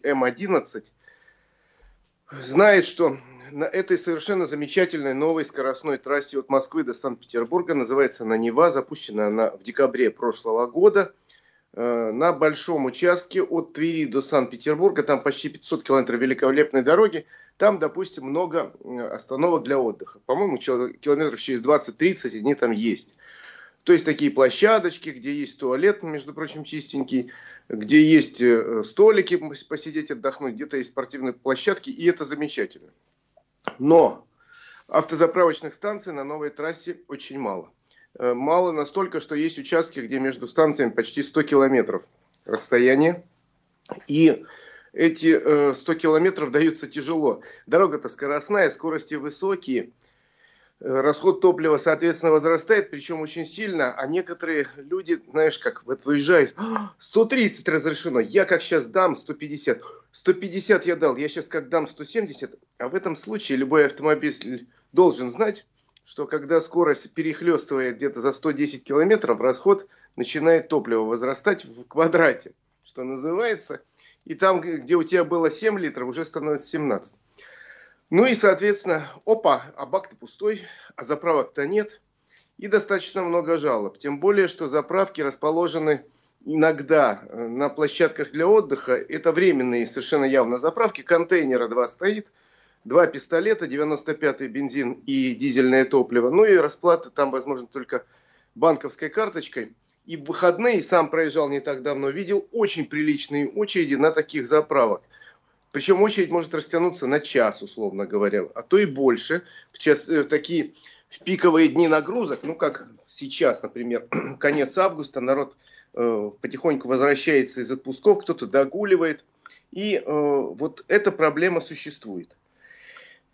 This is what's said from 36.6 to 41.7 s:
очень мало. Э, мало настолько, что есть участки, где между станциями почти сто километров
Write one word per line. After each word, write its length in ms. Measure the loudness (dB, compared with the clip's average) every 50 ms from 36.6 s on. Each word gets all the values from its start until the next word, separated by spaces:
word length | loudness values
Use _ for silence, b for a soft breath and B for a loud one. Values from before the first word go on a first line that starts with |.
| -8 -8 -10 -10 -12 -14 -14 -14 _
очень 300 | -16 -16 -14 -14 -12 -10
мало. 340 | -8 -6 -6 -6 -8 -10 -16 _ _ b b b b b b -10
Э, 160 | -4 -2 -2 -2
мало 380 | -2 0 0 2 2 2 0
настолько, 480 | -2 -4 -6 -4 -4 -6 -6 -4 -6 -8
что 160 | -8 -6 -4
есть 240 | -4 -4 -4 -6 -8
участки, 400 | -6 -2 0 0 0 -2 -6 -12
где 200 | -8 -6 -6 -4
между 280 | -4 -4 -6 -6 -10
станциями 420 | -4 0 2 2 2 2 0 -2 0
почти 320 | 0 -2 -4 -4 -6 -6
сто 220 | -8 -2 -2 -2 0
километров 580 | 2 4 4 4 6